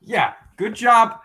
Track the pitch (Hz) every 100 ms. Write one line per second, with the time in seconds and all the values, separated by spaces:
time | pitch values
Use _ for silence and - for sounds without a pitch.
0 | - 220 123 - _ _ 208 214 240 233
1 | 220 -